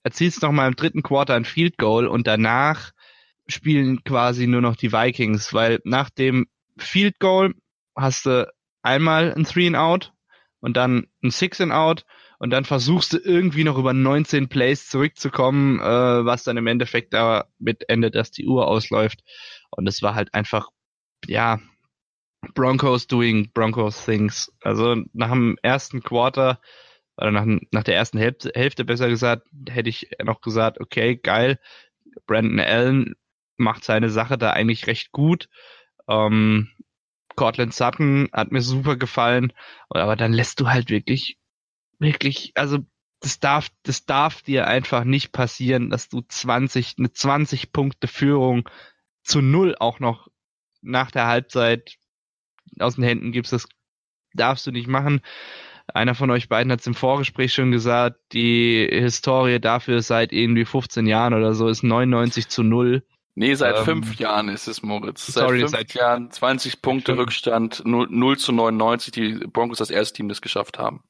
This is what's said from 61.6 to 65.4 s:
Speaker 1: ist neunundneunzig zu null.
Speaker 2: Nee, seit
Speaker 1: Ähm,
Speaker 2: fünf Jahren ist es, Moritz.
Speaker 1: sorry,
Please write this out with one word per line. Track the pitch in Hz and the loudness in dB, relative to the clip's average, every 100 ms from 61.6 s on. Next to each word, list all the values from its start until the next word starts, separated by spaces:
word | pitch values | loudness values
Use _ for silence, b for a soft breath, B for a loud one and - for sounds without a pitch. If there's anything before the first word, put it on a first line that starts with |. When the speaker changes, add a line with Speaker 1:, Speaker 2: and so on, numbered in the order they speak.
| 113 | 0
Speaker 1:
ist | 110 | 0
neunundneunzig | 117 113 127 120 120 120 - | 0 2 2 2 0 -2 -6
zu | - | 0
null. | 113 117 123 127 _ _ _ | 2 4 2 0 _ _ _
Speaker 2:
Nee, | - 135 | -2 0
seit | 139 123 110 | 2 2 2
Speaker 1:
Ähm, | |
Speaker 2:
fünf | 110 160 110 | 0 -2 -4
Jahren | 110 110 107 107 | -6 -2 -2 -2
ist | 101 - | -6 -10
es, | 110 | -8
Moritz. | 107 104 104 - - | -6 -6 -8 -10 -4
Speaker 1:
sorry, | 123 | 0